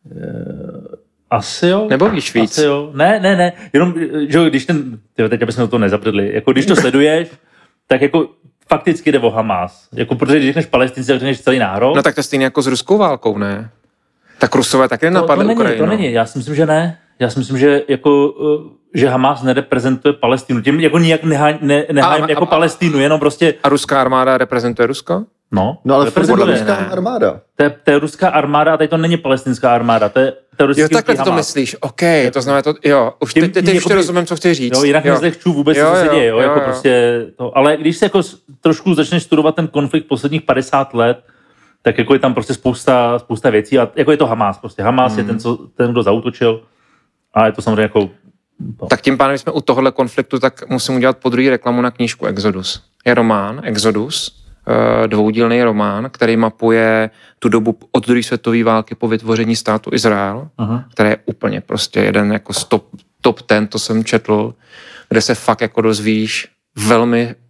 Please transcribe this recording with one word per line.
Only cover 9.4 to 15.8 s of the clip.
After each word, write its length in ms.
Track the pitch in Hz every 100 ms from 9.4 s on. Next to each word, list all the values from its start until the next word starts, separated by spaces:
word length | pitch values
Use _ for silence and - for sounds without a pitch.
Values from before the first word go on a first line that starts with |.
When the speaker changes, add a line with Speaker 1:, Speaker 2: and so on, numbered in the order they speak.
| 110 92 90 - _
Speaker 1:
Jako, 220 | - 117 123
protože 220 | 127 151
když 120 | 135
řekneš 160 | 147 -
Palestinci, 420 | 127 127 131 127
tak 120 | 131
řekneš 220 | 131 127
celý 180 | - 131
národ. 360 | 104 98 123 143
Speaker 2:
No 80 |
tak 120 | 147 143
to 40 |
je 40 |
stejně 220 | 139 139 131
jako 160 | 147
s 60 | 131
ruskou 300 | 127 - 202
válkou, 400 | 185 135 113 101
ne? 320 | 101 101 113 _ _ _ _ _ _ _
Tak 160 | 127 131
Rusové 320 | 120 131 127
taky 160 | 123 160
Speaker 1:
To, 40 |
Speaker 2:
nenapadli 340 | 180 165 143
Speaker 1:
to 40 | 208
není, 80 | 226
Speaker 2:
Ukrajinu. 260 | 220 113